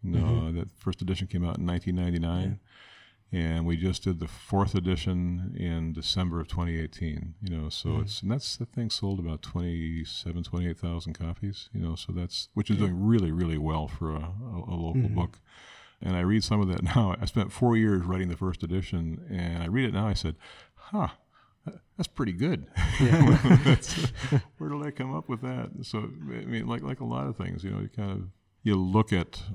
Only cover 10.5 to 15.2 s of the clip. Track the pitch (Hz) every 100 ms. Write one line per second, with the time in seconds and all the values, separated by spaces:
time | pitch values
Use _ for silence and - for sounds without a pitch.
10.5 | 87 87 82 87 85 82 80 85 82 101
11.5 | 101 - 101 85 85 - 90 87 - -
12.5 | - - 101 101 90 104 113 87 82 87
13.5 | 78 78 80 76 - 80 78 82 98 123
14.5 | 90 - 87 82 127 113 107